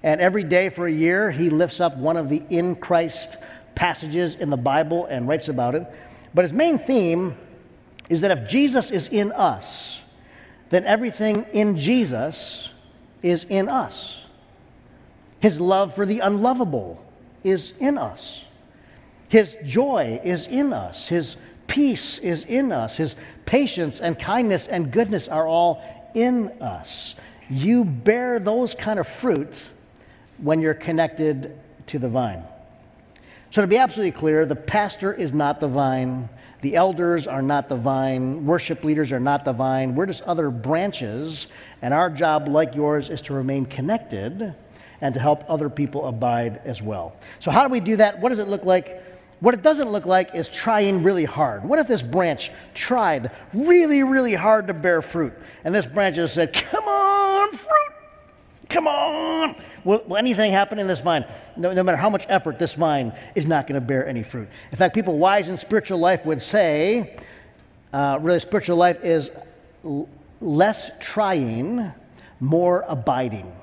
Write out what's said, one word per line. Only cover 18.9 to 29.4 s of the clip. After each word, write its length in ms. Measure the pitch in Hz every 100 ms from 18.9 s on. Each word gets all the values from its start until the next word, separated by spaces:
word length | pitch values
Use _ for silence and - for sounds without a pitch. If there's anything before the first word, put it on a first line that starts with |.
| - - _ -
His 300 | 220 202 -
joy 560 | 147 170 277 240 123 117
is 240 | 180 175 -
in 280 | 254 285
us. 320 | 139 92 - -
His 300 | 170 147 - - - -
peace 520 | 269 285 196 - -
is 240 | 180 165
in 300 | - 247 269
us. 240 | 147 113 -
His 180 | 160 - - - -
patience 540 | 254 285 - 160 -
and 180 | 170 165
kindness 480 | - 226 233 180 -
and 260 | 180 151
goodness 340 | 170 220 202 -
are 180 | 151 160
all 360 | 165 175 156 - - -
in 360 | 226 240 247 202 -
us. 540 | 120 87 - - - - - - -
You 380 | 131 170 240 208
bear 520 | 127 151 233 247 240
those 360 | 196 226 247
kind 240 | - 208 208
of 100 | 156
fruits 560 | - 247 151